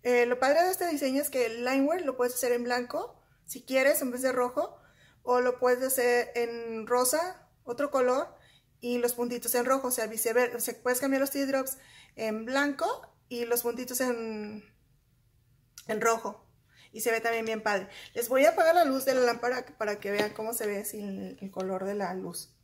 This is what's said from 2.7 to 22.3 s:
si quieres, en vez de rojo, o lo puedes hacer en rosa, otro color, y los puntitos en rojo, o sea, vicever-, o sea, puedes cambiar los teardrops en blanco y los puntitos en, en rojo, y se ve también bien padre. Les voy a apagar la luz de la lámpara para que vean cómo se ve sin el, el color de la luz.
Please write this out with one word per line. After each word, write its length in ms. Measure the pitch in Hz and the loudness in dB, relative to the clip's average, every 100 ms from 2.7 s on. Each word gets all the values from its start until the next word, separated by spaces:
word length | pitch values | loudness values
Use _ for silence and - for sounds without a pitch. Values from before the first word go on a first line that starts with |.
| 247 240 302 453 - _ _ - | -2 -2 -6 -8 -14 _ _ -16
si 180 | - | -14
quieres, 380 | - 262 262 311 | 0 4 4 4
en 100 | 262 | 0
vez 100 | 247 | -2
de 120 | 262 | 0
rojo, 440 | 254 247 285 349 - _ _ - _ | 0 0 0 -4 -8 _ _ -20 _
o 180 | - 247 | 0 2
lo 200 | 247 247 | 2 2
puedes 220 | 247 247 | 2 2
hacer 480 | 262 262 247 240 233 240 | 2 2 4 4 2 -2
en 500 | 233 233 233 220 214 | -2 -4 -8 -8 0
rosa, 600 | 247 247 311 359 370 _ _ | 2 2 0 -2 -8 _ _
otro 260 | - 240 285 | -10 -4 0
color, 460 | 262 247 262 339 - _ _ _ _ | 2 2 2 -2 -10 _ _ _ _
y 160 | 240 247 | -4 0
los 160 | 240 | 0
puntitos 420 | 240 240 240 233 247 | -2 -4 -4 -2 0
en 100 | 247 | 2
rojo, 220 | 269 254 | 0 0
o 40 | |
sea, 160 | 247 214 | -2 -4
vicever-, 480 | 220 233 233 240 233 | -2 2 2 2 0
o 40 | |
sea, 160 | 233 233 | -6 -4
puedes 160 | 247 247 | -2 0
cambiar 220 | 269 269 | 2 2
los 100 | 277 | 0
teardrops 460 | 277 269 269 262 - - - - - | 0 0 0 -2 -8 -14 -20 -20 -6
en 280 | 220 214 226 | -4 -4 -2
blanco 400 | 262 285 277 359 554 - _ _ | 0 0 0 -2 -4 -10 _ _
y 160 | 240 233 | -6 -2
los 180 | 240 | 0
puntitos 380 | 240 240 247 247 | -2 -6 -6 -2
en, 640 | 254 233 226 214 208 214 - _ _ _ _ _ _ _ _ _ _ - - | -2 -2 -6 -8 -10 -12 -18 _ _ _ _ _ _ _ _ _ _ -20 -8
en 140 | 214 | 0
rojo, 440 | 226 226 202 208 _ _ _ _ - | 0 0 -4 -12 _ _ _ _ -20
y 80 | 220 | -6
se 120 | 233 | -2
ve 100 | 226 | 0
también 240 | 233 226 220 | 0 -2 -2
bien 180 | 220 | -2
padre. 240 | 214 202 196 - - | 0 -2 -2 -16 -10
Les 140 | - 233 | -6 2
voy 160 | 262 302 | 6 6
a 60 | |
apagar 240 | 339 330 349 | 6 6 6
la 80 | 311 | 4
luz 200 | 262 262 | 2 2
de 100 | 254 | 4
la 60 | |
lámpara 440 | 240 233 240 254 247 - | 2 2 -2 -4 -8 -6
para 240 | 208 208 | -4 -4
que 100 | 196 | -2
vean 220 | 208 208 | -2 -2
cómo 200 | 208 220 | -4 -6
se 140 | 233 214 | -4 -4
ve 160 | 202 | -4
sin 240 | 214 214 202 | -6 -8 -8
el, 300 | 196 190 185 | -8 -10 -12
el 100 | 196 | -10
color 340 | 196 190 185 190 | -6 -4 -4 -4
de 100 | 202 | -4
la 180 | 185 | -4
luz. 400 | 185 185 | -6 -8